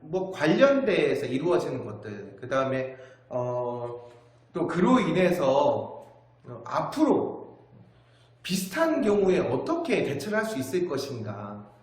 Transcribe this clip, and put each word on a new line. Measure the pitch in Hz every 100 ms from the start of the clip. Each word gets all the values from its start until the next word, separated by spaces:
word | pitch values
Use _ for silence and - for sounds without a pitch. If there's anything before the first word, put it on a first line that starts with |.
뭐 | 156 185 185
관련돼서 | - 156 202 277 269 214 170 147 131 120
이루어지는 | 135 170 160 - 131 104
것들, | 101 110 101 - -
그 | 123
다음에, | 135 131 131 131 - - - _
어, | 123 123 123 120 120 120 120 - - _ _ _
또 | 180 -
그로 | 175 208 254
인해서, | 170 165 180 - 135 139 147 143 - - - - _ _ 127
어, | 117 -
앞으로 | 139 156 285 302 190 - - - - - - - _ _ _ _ _
비슷한 | - 185 - 302 320 285
경우에 | 208 208 185 165
어떻게 | - 123 - 339 320 190
대처를 | - - 214 214
할 | 214
수 | 139
있을 | 127 180 175
것인가 | 135 - 120 107 101 101 104 - -